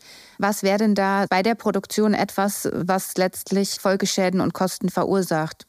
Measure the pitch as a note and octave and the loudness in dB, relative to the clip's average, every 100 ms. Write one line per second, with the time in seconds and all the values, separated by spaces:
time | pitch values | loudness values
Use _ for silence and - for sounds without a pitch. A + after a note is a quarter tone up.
0 | - - - - G3+ G#3 F#3+ G3+ G#3+ G3+ | -14 -20 -20 -4 -2 0 2 2 4 2
1 | G3 G3 F#3+ F#3 G3+ A3+ G#3+ G3 - - | 2 2 2 2 2 0 0 -2 -2 0
2 | G#3+ - G#3 - G3+ - - - F3 F#3+ | 2 2 0 0 -2 -2 -4 -4 -2 -2
3 | - - F#3 - - G3 G3 - G3 F#3+ | -2 -2 -2 -2 -2 -2 -2 -2 0 0
4 | G3 - F#3 F#3 E3+ - F#3 - F3+ - | 0 0 0 2 0 0 -2 -2 -4 0
5 | - G3 F3 D#3+ D#3+ - | 0 0 0 -2 -2 -8